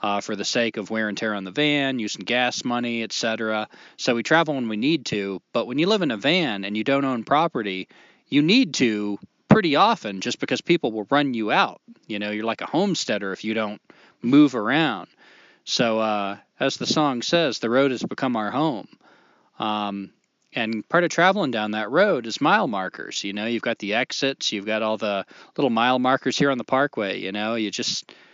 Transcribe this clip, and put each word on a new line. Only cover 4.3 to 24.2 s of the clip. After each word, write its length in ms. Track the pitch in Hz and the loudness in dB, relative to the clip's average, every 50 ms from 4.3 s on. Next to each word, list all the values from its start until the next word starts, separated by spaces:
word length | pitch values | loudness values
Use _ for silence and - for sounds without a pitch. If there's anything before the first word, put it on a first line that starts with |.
| 160 165 170 156 147 | 4 4 4 2 0
when 140 | 135 123 113 | -2 -2 -2
we 80 | 110 | -2
need 300 | 104 113 143 165 147 123 | 0 2 2 2 0 0
to, 340 | - - 104 98 98 98 90 - _ - | -2 -4 -4 -2 -4 -4 -6 -8 _ -4
but 140 | 120 110 | -4 -2
when 120 | 113 127 143 | -2 -2 0
you 80 | 160 | 0
live 160 | 185 220 208 180 | 2 2 2 0
in 80 | 147 | 0
a 60 | 117 | -2
van 480 | 101 98 139 165 190 170 135 107 98 98 | -2 0 2 2 2 2 0 -2 -4 -6
and 120 | 98 104 | -4 -4
you 80 | 107 107 | -2 0
don't 200 | 139 139 139 139 | 0 0 2 0
own 180 | 135 131 117 110 | 0 -2 -2 -2
property, 640 | - 135 147 165 165 - 131 107 104 92 92 92 - _ - - - _ _ _ _ | 0 2 2 2 2 0 -2 -4 -4 -4 -6 -8 -10 _ -20 -20 -20 _ _ _ _
you 140 | 131 143 147 | 2 4 6
need 320 | 160 208 262 269 175 143 | 6 6 4 4 2 2
to 440 | - 131 117 107 104 104 104 101 - - - _ _ _ - | 2 2 2 2 0 -2 -4 -4 -6 -10 -14 _ _ _ 2
pretty 280 | - 220 196 165 139 | 2 4 4 4 4
often 440 | 151 190 220 233 - - 101 98 95 | 4 4 4 4 2 -2 -6 -8 -6
just 200 | 90 123 - - | -6 -6 -6 -4
because 200 | - - 131 117 | -4 -4 -4 -2
people 300 | - - 170 165 - 123 | 0 2 2 2 2 0
will 160 | 110 110 104 - | -2 -4 -2 0
run 220 | 139 143 147 139 123 | 2 2 2 2 0
you 200 | 113 110 104 131 | -2 -2 0 2
out. 280 | 180 196 131 87 - _ - - - _ | 2 2 0 -2 -8 _ -20 -20 -20 _
You 120 | - 107 101 | -8 -6 -6
know, 120 | 104 104 | -4 -4
you're 140 | 107 107 110 | -4 -4 -2
like 160 | 113 110 - | -4 -4 -4
a 60 | - | -6
homesteader 640 | - - 156 196 208 175 - - - 113 101 101 95 95 | -4 0 0 2 2 0 0 -2 -2 -2 -2 -2 -4 -6
if 120 | - - | -6 -4
you 100 | 107 110 | -4 -2
don't 260 | 110 110 104 104 - _ - - _ - - _ _ | -2 -2 -4 -6 -10 _ -20 -20 _ -20 -20 _ _
move 340 | - 117 131 147 151 139 127 | 0 6 8 8 8 8 6
around. 540 | 120 104 110 131 151 165 143 113 92 87 - _ _ _ - - - - - _ _ _ | 2 0 2 2 2 2 2 0 -4 -8 -12 _ _ _ -20 -20 -20 -20 -20 _ _ _
So, 360 | - - - 127 117 113 110 | -4 -2 0 2 2 2 2
uh, 380 | 110 110 107 104 101 98 101 98 - _ _ - | 2 0 0 0 -2 -4 -6 -8 -12 _ _ -4
as 180 | 139 135 - | -2 -2 -2
the 100 | - 123 | -2 -2
song 360 | - - 160 151 143 131 120 - | -2 0 2 2 2 0 -2 -2
says, 360 | - - 170 165 143 110 - | 0 2 2 2 0 0 -2
the 120 | - 113 | -2 2
road 200 | 117 131 139 139 | 4 4 4 4
has 120 | 127 110 107 | 2 0 -4
become 340 | - - - 139 131 123 | -6 -6 -4 -2 -2 0
our 140 | 113 107 104 | -2 -2 -2
home. 380 | 104 131 156 165 131 101 - - - - _ _ - _ _ _ _ _ _ _ _ - | 0 0 0 0 0 -4 -8 -12 -18 -20 _ _ -20 _ _ _ _ _ _ _ _ -6
Um, 520 | - 107 107 107 104 101 98 98 98 90 - _ _ _ _ _ _ _ - | -4 -2 -2 -2 -2 -4 -4 -6 -8 -10 -14 _ _ _ _ _ _ _ -6
and 360 | 131 113 110 113 107 - - | -4 -4 -2 -4 -4 -4 0
part 160 | - 170 175 | 2 2 2
of 60 | 160 | 2
traveling 400 | - - 170 185 190 208 185 139 | 2 4 4 4 4 4 0 0
down 220 | 117 110 107 107 107 | 0 -2 -2 -2 -2
that 180 | 107 107 104 | -4 -4 0
road 360 | 123 165 202 214 180 131 113 | 2 2 4 4 2 0 -2
is 140 | 113 104 - | -4 -4 0
mile 260 | 139 151 190 214 208 | 2 2 4 4 2
markers. 560 | 143 104 98 92 92 - - - 50 - - - | 0 -2 -2 -4 -6 -8 -10 -12 -10 -8 -8 -6
You 100 | 101 98 | -6 -6
know, 140 | 104 107 | -4 -4
you've 160 | 113 120 110 - | -2 -4 -2 -2
got 160 | 123 113 - | -4 -4 -4
the 160 | - 98 101 | -4 -2 -2
exits, 580 | 117 127 - - - | -2 -2 -2 -2 -2